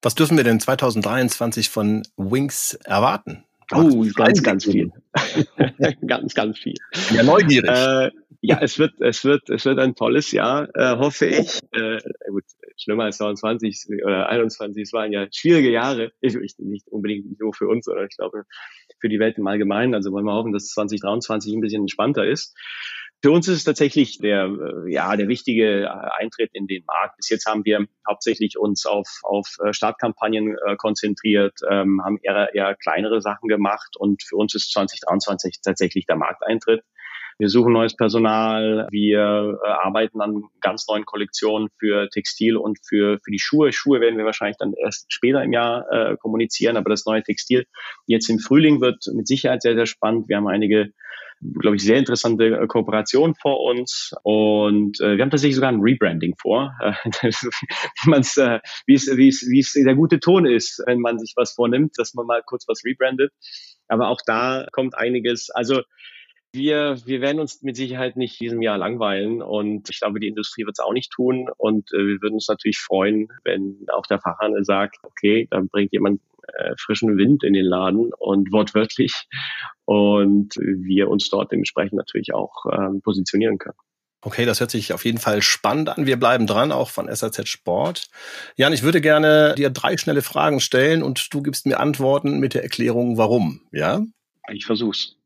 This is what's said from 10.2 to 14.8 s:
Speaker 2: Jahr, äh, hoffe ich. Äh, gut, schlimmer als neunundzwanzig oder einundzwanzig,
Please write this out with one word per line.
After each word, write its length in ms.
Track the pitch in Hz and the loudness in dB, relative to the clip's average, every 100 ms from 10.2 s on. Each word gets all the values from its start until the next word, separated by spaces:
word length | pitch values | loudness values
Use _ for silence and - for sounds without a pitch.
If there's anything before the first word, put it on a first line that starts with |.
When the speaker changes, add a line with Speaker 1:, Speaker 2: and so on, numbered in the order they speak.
| 151 | 0
Speaker 2:
Jahr, 360 | 101 104 139 - | 0 0 0 -4
äh, 220 | - 127 120 | 0 0 2
hoffe 300 | 139 139 - | 0 0 2
ich. 340 | - 220 - - | 2 0 -4 -6
Äh, 260 | 113 113 110 - - - | -6 -4 -6 -8 -12 -8
gut, 160 | 101 - _ - _ | -8 -8 _ -20 _
schlimmer 280 | - 107 | -4 -2
als 140 | 107 104 | -2 -2
neunundzwanzig 680 | 104 101 110 117 110 101 - 101 | -4 -2 -2 -2 -4 -6 -10 -4
oder 240 | - 95 95 | -2 0 0
einundzwanzig, 540 | 117 113 - 104 104 | 0 0 -2 -10 -8